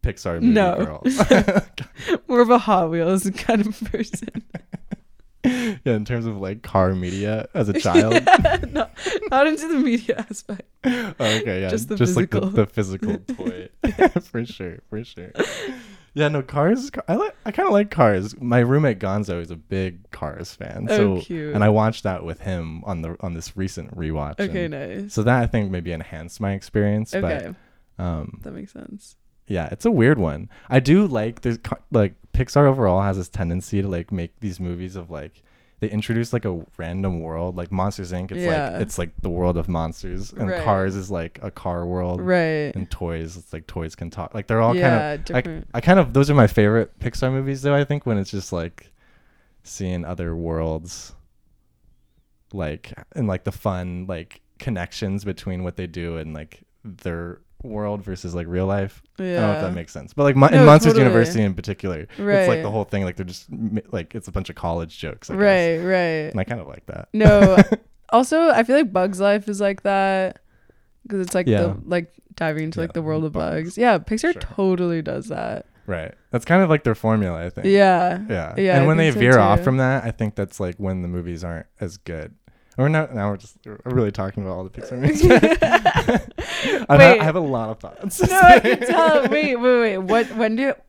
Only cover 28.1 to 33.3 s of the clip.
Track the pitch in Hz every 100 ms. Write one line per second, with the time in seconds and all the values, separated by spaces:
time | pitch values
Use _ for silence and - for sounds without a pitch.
28.1 | 80 73 - - - 202 - - 202 -
29.1 | _ _ _ _ 95 82 - 233 190 117
30.1 | 143 85 73 98 - - 127 127 175 208
31.1 | 120 110 117 123 113 - - _ 120 101
32.1 | - - - 127 147 143 135 104 92 101
33.1 | 95 87